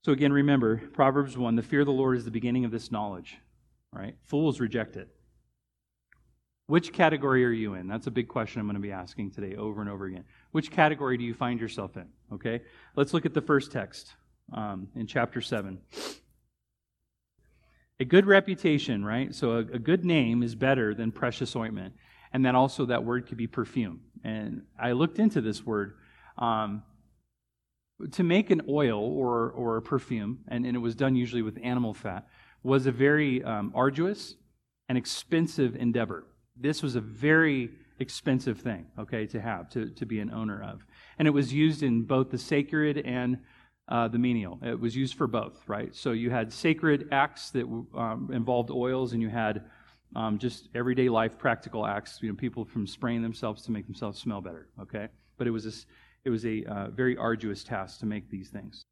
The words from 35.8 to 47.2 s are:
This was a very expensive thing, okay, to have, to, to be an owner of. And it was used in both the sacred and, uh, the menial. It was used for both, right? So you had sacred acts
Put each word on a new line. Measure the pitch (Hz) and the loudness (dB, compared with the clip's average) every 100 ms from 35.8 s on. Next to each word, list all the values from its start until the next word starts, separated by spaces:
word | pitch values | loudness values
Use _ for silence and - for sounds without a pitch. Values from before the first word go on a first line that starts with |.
| 120 117 110 85 - _ _ 127 | 0 2 0 -4 -12 _ _ -4
This | 139 151 | -2 -2
was | 147 | -2
a | 120 | -2
very | 110 110 143 156 160 135 120 - _ _ | -4 0 6 6 6 2 -2 -10 _ _
expensive | 127 - - 131 131 110 | -8 -4 2 2 2 -4
thing, | 123 95 80 - | -4 -6 -10 -14
okay, | 104 113 107 | -6 -6 -4
to | 117 | -6
have, | 110 98 - | -4 -6 -6
to, | 120 113 | -6 -8
to | - 113 | -8 -6
be | 110 | -4
an | 104 | -4
owner | 113 110 101 | -6 -6 -6
of. | 104 104 - - - - | -10 -14 -20 -20 -20 2
And | 156 | 4
it | |
was | 143 127 | 4 2
used | 139 156 147 | 4 4 4
in | 143 117 | 0 0
both | 113 131 131 | 2 2 2
the | 123 | -4
sacred | - 147 139 156 151 147 | 0 0 0 0 0 0
and, | 127 123 123 127 - _ _ _ - | -4 -2 -2 -2 -6 _ _ _ -4
uh, | 120 113 | 0 0
the | 117 | 2
menial. | 123 117 95 - | 2 0 -2 -8
It | 120 123 | -6 -4
was | 117 | -4
used | 123 131 | -2 -4
for | - 135 | -2 0
both, | 113 107 - - | 0 -4 -12 -8
right? | 104 - | -6 -6
So | - 135 | -6 -2
you | 113 117 | 0 0
had | 123 110 | -2 -2
sacred | - 165 156 160 147 147 | 0 0 4 4 2 2
acts | 139 | 2